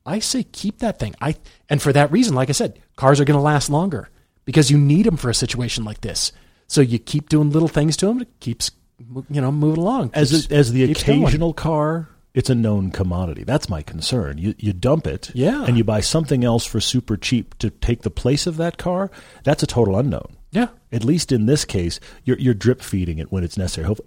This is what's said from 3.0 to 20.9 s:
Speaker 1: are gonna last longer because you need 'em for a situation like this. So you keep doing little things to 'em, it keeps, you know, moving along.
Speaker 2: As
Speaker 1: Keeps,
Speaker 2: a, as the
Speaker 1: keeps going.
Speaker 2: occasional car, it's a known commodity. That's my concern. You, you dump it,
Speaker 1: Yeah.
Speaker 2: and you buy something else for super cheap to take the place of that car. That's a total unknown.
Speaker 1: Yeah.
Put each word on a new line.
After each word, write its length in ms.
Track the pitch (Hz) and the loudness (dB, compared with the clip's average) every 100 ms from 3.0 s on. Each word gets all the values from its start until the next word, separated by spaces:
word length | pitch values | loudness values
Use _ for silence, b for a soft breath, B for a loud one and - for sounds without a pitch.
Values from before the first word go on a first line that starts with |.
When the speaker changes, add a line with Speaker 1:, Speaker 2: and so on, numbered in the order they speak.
| 135 143 | 4 6
Speaker 1:
are 40 | |
gonna 160 | 147 147 | 6 4
last 280 | 147 147 - | 4 2 0
longer 380 | 147 190 120 - _ _ _ | 0 -2 -4 -10 _ _ _
because 260 | - 156 131 | 0 2 4
you 80 | 147 | 6
need 280 | 143 151 226 | 6 4 4
'em 100 | 170 | 2
for 140 | 123 | -2
a 40 | |
situation 500 | 110 123 120 120 - | -2 -2 -4 -4 -6
like 160 | 107 104 | -8 -8
this. 300 | 104 - - - b b b | -8 -6 -6 -8 b b b
So 120 | - | 2
you 180 | 127 117 | 2 2
keep 300 | - 147 147 | -2 -6 0
doing 220 | 151 147 | 2 2
little 180 | 156 165 | 2 0
things 280 | 156 156 156 | 2 0 0
to 100 | 190 | 0
'em, 100 | 247 | -2
it 60 | 240 _ | -6 _
keeps, 300 | - 117 - - _ - 120 127 139 | -8 -6 -8 -10 _ -20 -16 -14 -6
you 100 | 143 | -2
know, 120 | 131 | 0
moving 280 | 147 151 160 | 2 2 2
along. 280 | 180 262 131 | 0 -2 -2
Speaker 2:
As 160 | 151 135 | 0 2
Speaker 1:
Keeps, 200 | 160 - | 2 2
Speaker 2:
a, 40 | |
as 180 | 147 120 | 2 2
the 140 | 127 127 | 2 2
Speaker 1:
keeps 140 | 156 | 2
going. 200 | - 143 | 2 4
Speaker 2:
occasional 300 | 156 156 170 | 4 2 0
car, 540 | - 156 156 151 165 156 _ _ | -2 -2 0 0 -2 -6 _ _
it's 160 | 131 120 | -2 0
a 40 | |
known 360 | 120 110 104 95 | 2 2 0 -2
commodity. 540 | - 92 87 90 76 | -2 -2 -2 -4 -6
That's 240 | - 147 - | -2 -2 -2
my 140 | 82 | -8
concern. 540 | - 80 - 127 76 73 | -8 -8 -4 -2 -4 -4
You, 160 | 98 - | -4 -4
you 140 | 104 | -4
dump 340 | 90 123 160 - | -2 0 0 -2
it, 240 | 95 - | -8 -8
Speaker 1:
Yeah. 320 | 123 151 285 | -2 0 0
Speaker 2:
and 120 | 254 117 | 2 2
you 60 | |
buy 160 | 110 107 | 2 0
something 440 | - 160 156 135 | 0 -2 0 0
else 220 | 120 117 - | 2 0 -2
for 140 | 110 | -4
super 360 | - 127 - 107 | -2 -2 -2 -4
cheap 400 | - 120 98 - | -2 -2 -2 -6
to 120 | 107 | -8
take 320 | - 110 117 | -2 -2 -2
the 80 | 104 | -4
place 360 | - 160 147 180 | -4 -2 0 -2
of 120 | 160 | -4
that 200 | 170 - | -4 -4
car. 320 | - 180 196 - B B | -4 -4 -4 -10 B B
That's 200 | - 156 | -2 0
a 40 | 147 | 0
total 300 | 120 104 95 | 2 2 2
unknown. 400 | 135 69 - - - | 0 -4 -8 -18 -6
Speaker 1:
Yeah. 180 | 202 240 - _ | -2 -2 -4 _